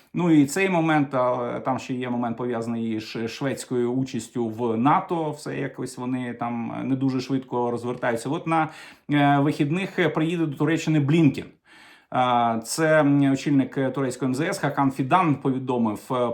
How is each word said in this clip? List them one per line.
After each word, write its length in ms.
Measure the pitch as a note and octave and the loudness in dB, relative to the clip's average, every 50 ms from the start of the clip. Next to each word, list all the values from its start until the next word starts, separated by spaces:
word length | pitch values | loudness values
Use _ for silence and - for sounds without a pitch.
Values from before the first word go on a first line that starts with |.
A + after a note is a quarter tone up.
| _ _ - | _ _ -4
Ну 140 | E3 F3+ E3+ | 0 4 6
і 140 | D#3+ D3 C#3 | 6 6 6
цей 240 | C#3 - F#3+ G3 F#3+ | 4 2 0 2 2
момент, 440 | F3+ E3 D#3+ D#3+ D#3 D3+ C#3 C#3 C#3+ | 2 2 2 4 2 2 2 0 0
а, 460 | B2+ B2 B2 B2+ B2+ A#2+ A#2+ A#2+ A#2 | 0 0 2 0 -2 -4 -6 -6 -4
там 200 | - C3 B2+ A#2+ | -4 -4 -4 -4
ще 140 | - - B2+ | -4 -6 -6
є 160 | B2 B2+ B2 | -4 -4 -4
момент, 280 | B2 A#2+ A#2+ A#2 A#2 | -2 -2 -2 -4 -4
пов'язаний 580 | B2 B2 B2 A#2 A2+ A2+ A#2 A#2 A#2 A2+ A2+ A2 | -4 -4 -4 -4 -4 -4 -4 -4 -4 -2 -2 -4
із 80 | A2 A2 | -4 -6
ш-, 240 | - - A2+ A2+ | -8 -8 -6 -6
шведською 640 | A2 - - C#3+ C3+ B2+ - - - B2+ A#2+ A#2+ A#2+ | -6 -6 -4 -4 -4 -4 -6 -6 -4 -2 0 0 0
участю 560 | B2 C3 C3 - - A#2 - - - B2 A#2 | 0 -2 -2 -2 -4 -8 -8 -6 -4 -4 -4
в 300 | A2 G#2+ A2+ A#2+ A2+ A2 | -4 -2 -2 -2 0 0
нато. 540 | A2+ B2+ D3 E3+ F#3 - - F3 E3 D#3 D3+ | 2 2 2 2 2 0 -2 -4 -4 -4 -4
Все 260 | C#3+ - - C#3 C#3 | -6 -8 -10 -10 -8
якось 400 | C#3 C#3 C3+ - - C3 C3 - | -8 -8 -8 -8 -10 -10 -10 -10
вони 360 | B2+ B2 B2+ C3 B2+ B2 A#2+ A#2 | -8 -6 -4 -4 -4 -6 -8 -8
там 400 | - A#2+ A#2 A#2+ A#2 A2+ A2+ A2 A#2 A#2 | -6 -6 -6 -6 -6 -6 -8 -8 -6 -4
не 120 | B2+ C3+ | -2 -2
дуже 260 | C3 C3+ C3+ C3 C3 | 0 0 0 0 -2
швидко 500 | B2+ - C3+ C3 - - B2 A#2+ A#2+ A#2+ | -4 -2 -4 -4 -4 -4 -4 -2 -2 -2
розвертаються. 580 | A#2 G#2+ A#2 A#2+ A#2+ - C3 B2 A2+ A2 - B2+ | -2 -4 -4 -6 -6 -2 -2 -2 -2 -2 -4 -4
От 180 | D#3 F3 - | -6 -4 -2
на, 200 | E3 E3 D#3+ D#3 D3+ - - - - - _ _ - | 0 0 0 0 -2 -4 -14 -20 -20 -20 _ _ 0
е, 280 | D3 C#3+ C#3+ C#3+ C#3+ C#3 | 2 4 6 6 6 4
вихідних 760 | C#3+ D3+ D3 - D3+ C#3 E3 F#3+ G3 - - F#3 E3+ D3+ - | 4 2 2 0 0 0 0 -2 -2 -4 0 0 0 0 2
приїде 320 | D#3+ D#3 E3 F3 E3+ D#3+ | 0 0 0 0 0 -2
до 100 | D3 C3+ | -2 0
Туреччини 440 | - D3+ D#3 D#3+ D#3 - D#3+ D#3 D3+ | -2 0 0 0 0 0 2 2 2
Блінкен. 460 | C#3 C#3 D#3+ F3 D#3 C#3 - - - - _ _ _ _ - - - - - _ _ _ | 4 4 4 6 6 4 4 0 -10 -12 _ _ _ _ -20 -20 -20 -20 -20 _ _ _
А, 500 | - B2+ B2+ B2 B2 A#2+ A#2+ A#2 A2+ A2+ - | -2 0 2 2 4 2 2 2 0 -2 -4
це, 360 | - - D#3+ D#3+ D#3 D#3 D#3 | -6 -2 0 2 4 4 6
м, 300 | D3 C#3+ C#3+ C#3+ C#3 C3+ | 6 6 6 6 4 4
очільник, 460 | C3+ C3 - D#3 C#3+ C3+ C3 - - | 2 0 0 2 2 2 2 2 -2
е, 120 | C#3 C3+ C3 | -2 -2 -2
турецького 400 | C3 C#3 C3+ B2 - - C#3 B2+ | -2 -2 -2 -4 -2 -2 -2 -2
М 60 | C3 | 0
З 60 | C#3+ | -2
С 180 | D#3+ G#3 - - | -2 -2 -2 -2
Хакан 320 | - E3+ - D3 C#3 C3+ | -2 -2 0 2 0 0
Фідан 440 | - - C3+ B2+ E3+ F#3 F3+ D#3 C3+ | 0 -2 0 2 2 4 4 2 2
повідомив. 640 | - - C#3 B2+ B2+ B2+ C3 B2+ A#2+ A2+ G#2+ G#2 - - - | 0 0 -2 -2 -2 -2 -2 0 0 0 0 -2 -6 -6 -4
Е, 180 | C3+ B2 B2 A#2 | -2 -2 -2 -2